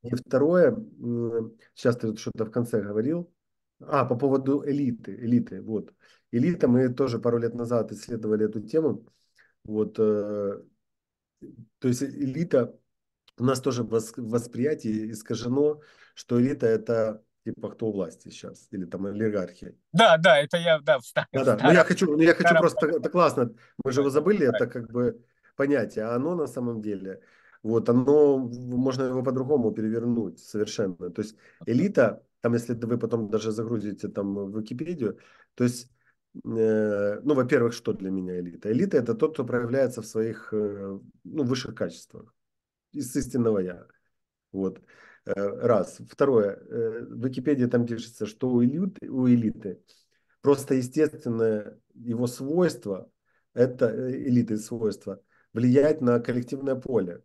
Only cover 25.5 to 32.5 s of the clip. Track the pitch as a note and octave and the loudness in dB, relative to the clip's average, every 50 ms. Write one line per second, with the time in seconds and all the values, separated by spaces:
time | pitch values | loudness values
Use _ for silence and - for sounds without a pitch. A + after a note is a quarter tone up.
25.5 | _ - C#3 C#3+ C#3+ C3 - A#2 - A2+ G#2+ A2+ A#2 B2 C3+ E3 F3+ E3+ D3 B2+ | _ -2 0 2 2 0 0 -2 -4 -6 -4 -2 -2 -2 -2 -2 -2 -2 -4 -4
26.5 | B2 C3 B2 A#2+ A#2 A2 G#2+ G#2+ G2+ F#2+ F#2+ F#2+ F#2+ - _ _ _ _ _ _ | -4 -6 -6 -4 -6 -6 -6 -6 -6 -6 -8 -12 -12 -14 _ _ _ _ _ _
27.5 | _ _ - G#2+ A2+ A2+ - - A#2+ B2+ B2+ C#3 D3 D3+ D3 C#3+ C#3 C3+ C3 A#2 | _ _ -4 0 0 2 4 4 4 4 6 6 6 6 8 6 6 2 0 -4
28.5 | A#2+ A#2+ B2 B2 B2 B2 C3 C3 B2+ B2+ C3 B2 B2+ B2+ B2 C3+ B2 C3 C3 C3 | -8 -10 -8 -4 -2 0 0 0 0 0 -2 -2 -2 0 -2 0 -2 -2 0 2
29.5 | D3+ C3 A2+ G#2+ G#2 A2+ A2 G#2+ A2 A#2 A#2 A#2+ A#2+ A#2 G#2 F2+ D#2+ - - - | 2 2 2 0 0 -2 -4 -2 -2 -2 0 0 0 0 -2 -4 -8 -14 -18 -8
30.5 | - G#2+ G#2+ G#2+ - - G#2+ F#2+ F2+ - F2+ F2+ F2 - G#2+ - - _ _ - | -4 -4 -4 -2 -2 -2 -2 -4 -4 -6 -12 -10 -6 -6 -8 -8 -10 _ _ -20
31.5 | _ _ - - A2+ C3 F3 G3+ - - B2 G#2 G2 - _ _ _ _ - A#2 | _ _ -4 0 2 2 2 2 4 4 4 4 2 -4 _ _ _ _ -2 0